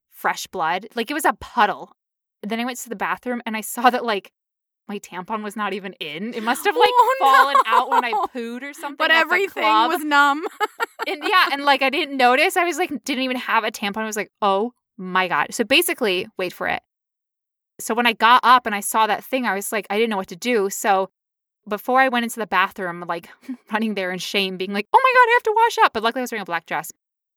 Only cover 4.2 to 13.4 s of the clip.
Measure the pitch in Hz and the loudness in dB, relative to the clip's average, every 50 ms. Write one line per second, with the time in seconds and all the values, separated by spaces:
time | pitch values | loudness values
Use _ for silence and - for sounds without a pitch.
4.2 | - - _ _ _ _ _ _ _ _ _ _ _ - 208 202 - - - 180 | -6 -10 _ _ _ _ _ _ _ _ _ _ _ -14 -14 -14 -14 -14 -14 -12
5.2 | 185 - 220 214 214 208 196 226 208 196 185 208 185 202 180 - 175 151 147 160 | -10 -8 -8 -8 -8 -8 -8 -6 -6 -4 -6 -6 -8 -10 -12 -12 -12 -10 -10 -10
6.2 | 202 233 - 233 214 233 254 277 - 403 349 480 453 415 494 494 466 466 523 539 | -10 -8 -8 -6 -4 -4 -2 -2 -2 0 2 4 4 4 6 4 4 4 2 2
7.2 | 539 - - 539 508 554 554 539 494 453 453 480 - - - 453 - 233 226 415 | 4 6 6 6 6 6 6 4 4 4 2 2 2 2 2 0 0 0 -2 -2
8.2 | 349 - - 254 233 233 233 247 262 285 294 - 330 285 277 - 311 320 320 330 | -4 -4 -6 -8 -8 -8 -8 -10 -12 -12 -12 -12 -12 -10 -6 -2 2 2 4 4
9.2 | 320 302 359 359 392 370 - - 339 427 427 - 349 339 330 349 311 302 294 285 | 2 2 0 0 0 -2 -4 -2 0 2 4 4 4 2 0 -2 0 2 4 4
10.2 | 285 285 277 302 339 - - - 415 - _ - 330 - _ - - 285 370 302 | 4 4 2 0 -4 -8 -6 -4 -6 -4 _ -6 -8 -8 _ -8 -6 -6 -6 -4
11.2 | 302 349 415 370 330 320 277 277 277 285 277 269 277 269 247 320 320 277 277 269 | -2 2 2 2 2 2 0 0 2 2 2 2 2 0 0 -2 -4 -2 0 2
12.2 | 247 247 247 269 311 370 - 370 339 349 320 285 359 - 294 214 - - 294 240 | 4 4 4 4 2 2 2 0 0 0 0 -2 -4 -4 -6 -8 -6 -6 -4 -4
13.2 | 262 254 254 254 | -2 -4 -4 -6